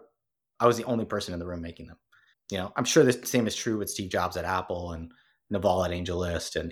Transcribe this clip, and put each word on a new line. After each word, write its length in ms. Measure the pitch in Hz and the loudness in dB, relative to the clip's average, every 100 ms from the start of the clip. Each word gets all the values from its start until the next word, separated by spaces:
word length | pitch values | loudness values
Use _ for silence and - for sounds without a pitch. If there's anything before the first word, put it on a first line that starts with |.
| _ _ _ _ _ - | _ _ _ _ _ 2
I 80 | 120 | 4
was 80 | 117 | 4
the 80 | |
only 220 | 117 117 107 | 0 -2 -2
person 280 | 104 98 | -4 -4
in 60 | 87 | -8
the 80 | 87 | -8
room 140 | 87 | -8
making 260 | 82 82 80 | -10 -12 -18
them. 100 | 85 _ _ _ _ - | -20 _ _ _ _ -8
You 80 | 98 | -6
know, 120 | 95 - | -4 -4
I'm 100 | 127 | 4
sure 180 | 165 | 6
the 220 | 131 123 - | 8 4 0
same 220 | 123 110 | 0 2
is 80 | - | 0
true 240 | 117 107 | -2 -2
with 100 | 101 | -2
Steve 220 | - 98 | -6 -2
Jobs 260 | 98 90 92 | 0 0 -2
at 80 | 85 | -2
Apple 460 | 92 90 90 87 | -2 -2 -6 -6
and 200 | 82 82 - _ _ - | -8 -10 -16 _ _ -6
Naval 340 | 101 98 92 | 0 4 4
at 60 | 87 | 2
AngelList 640 | 87 87 87 90 82 - 85 | 0 -2 -2 0 -2 -4 -4
and 120 | 82 | -4